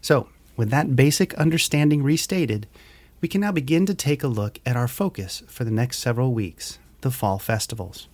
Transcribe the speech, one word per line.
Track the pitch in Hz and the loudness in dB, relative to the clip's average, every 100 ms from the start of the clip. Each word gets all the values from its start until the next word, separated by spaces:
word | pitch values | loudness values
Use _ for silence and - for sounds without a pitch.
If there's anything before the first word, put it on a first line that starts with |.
So, | - 147 104 _ _ | 4 2 2 _ _
with | - 113 | -4 0
that | 131 160 127 | 2 2 4
basic | 139 147 185 - | 4 4 0 2
understanding | 151 160 - 151 147 151 | 2 2 0 2 4 4
restated, | 139 160 - 190 151 107 104 - - - - - | 2 0 0 -2 0 -2 -6 -18 -20 -20 -20 -8
we | - | -4
can | 196 | 0
now | 208 | 0
begin | 175 131 160 190 | -2 0 2 2
to | |
take | 202 139 147 | 0 0 0
a | 143 | 0
look | 110 104 - - | -2 -4 -4 -2
at | 120 | 0
our | 123 | 0
focus | - 196 - 95 - - | 0 -4 -2 -10 -10 -14
for | - | -8
the | 117 | -2
next | 110 123 - | 0 0 -2
several | - 120 131 | -2 0 0
weeks, | 117 95 - - - - - | 0 -4 -6 -16 -16 -20 -8
the | 135 | -6
fall | 127 107 98 | -2 -2 -2
festivals. | - 113 - 113 92 - - | 0 -2 -2 -8 -10 -12 -20